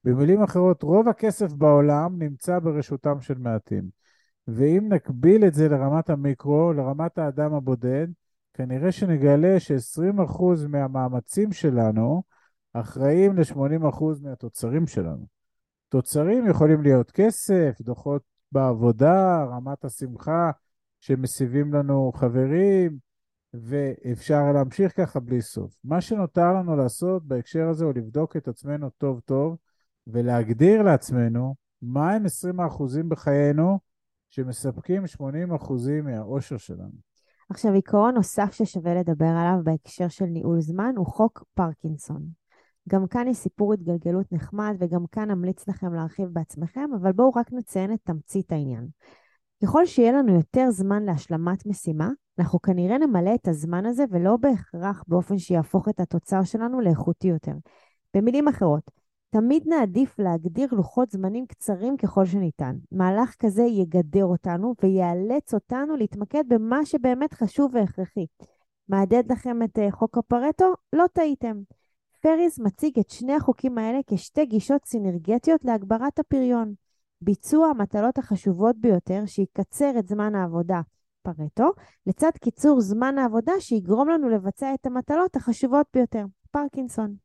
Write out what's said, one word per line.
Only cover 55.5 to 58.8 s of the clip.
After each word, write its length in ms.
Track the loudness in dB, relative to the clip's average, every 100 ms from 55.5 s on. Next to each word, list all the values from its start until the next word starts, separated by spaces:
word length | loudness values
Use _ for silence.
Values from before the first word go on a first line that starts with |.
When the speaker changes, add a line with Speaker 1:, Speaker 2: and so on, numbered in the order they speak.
| -2 2 0 -2
Speaker 2:
את 100 | -4
התוצר 440 | -4 -4 -2 -2
שלנו 380 | 0 -2 -4 0
לאיכותי 460 | 2 2 0 -2 -2
יותר. 260 | -2 -4 -10 -14 _ _ _ _
במילים 340 | 0 2 2 2
אחרות, 440 | 2 2 2